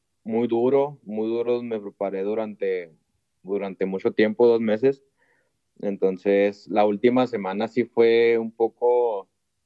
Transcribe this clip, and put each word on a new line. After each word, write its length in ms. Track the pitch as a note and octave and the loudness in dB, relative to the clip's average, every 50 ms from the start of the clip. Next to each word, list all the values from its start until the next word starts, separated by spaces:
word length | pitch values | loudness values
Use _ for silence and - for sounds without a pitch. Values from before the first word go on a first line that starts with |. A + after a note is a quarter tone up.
| _ _ _ _ - | _ _ _ _ -8
muy 240 | A2 A2 A#2 A#2+ A2+ | -4 -2 -2 -2 0
duro, 500 | A#2 A#2 B2 C3 C#3 C#3 C#3 D3 D3 - _ | 0 0 2 2 2 2 0 0 -4 -12 _
muy 240 | G2 G#2+ A2 A2 A2+ | -10 -8 -6 -4 -4
duro. 340 | A#2 A#2 A#2 B2 B2 A#2+ | -4 -2 -2 -2 -2 -4
Me 160 | A#2+ A#2 A2+ G#2+ | -4 -6 -8 -8
preparé 440 | G2+ G2+ - - G2 G2 F#2+ F#2+ | -8 -10 -8 -6 -6 -6 -4 -4
durante, 680 | G2 G#2 A2 A2 A2 G#2+ G2+ - G2+ F#2+ F#2 F2+ E2+ D#2+ D#2+ _ _ _ _ _ _ _ _ _ - | -4 -4 -4 -4 -6 -8 -8 -6 -4 -2 -2 -4 -6 -10 -16 _ _ _ _ _ _ _ _ _ -8
durante 420 | F#2 G2+ F#2+ G2 F#2+ F2+ - F#2+ | -6 -6 -4 -4 -6 -6 -4 -4
mucho 240 | F#2+ F#2+ F#2+ - A2+ | -4 -4 -2 -4 -2
tiempo, 360 | - - A2 G#2+ G#2+ - A#2+ A#2+ | 0 0 0 0 2 4 4 4
dos 120 | A#2 A2+ | 4 2
meses. 440 | A#2 G#2+ G#2+ A2 C3 C3+ C#3 - _ _ _ _ _ _ _ _ _ _ _ _ _ _ _ - | 2 0 0 2 2 0 0 -2 _ _ _ _ _ _ _ _ _ _ _ _ _ _ _ -10
Entonces, 840 | - G2+ G2 F#2 G2 F#2+ F#2+ F#2 - G2+ G2+ G2+ G2+ G2+ G2+ - - - | -8 -8 -4 -2 -2 -2 -2 -2 0 2 2 2 2 0 -2 -6 -10 -4
la 160 | F#2+ G#2+ G#2 | 0 2 2
última 440 | G#2+ G#2 G2+ - B2 B2 B2+ B2+ A2 | 2 2 2 2 2 4 2 0 0
semana 400 | A2+ G#2 G2 F#2+ G2 G#2 A2 A2+ | -2 -6 -6 -6 -4 -4 -6 -4
sí 160 | - B2+ A2+ | -2 -4 -4
fue 540 | - _ A#2 A#2 A#2 A#2 A#2 A#2 A#2 A#2 A2+ | 0 _ 4 4 4 6 4 4 4 2 2
un 120 | A2+ A2+ | -2 -4
poco, 800 | - - A2+ A2+ - _ B2 A#2+ B2 B2 A#2+ A#2 G#2 G2 F#2+ _ _ _ _ _ _ _ _ | -4 -2 -2 -2 -2 _ 0 2 2 2 2 0 -2 -6 -8 _ _ _ _ _ _ _ _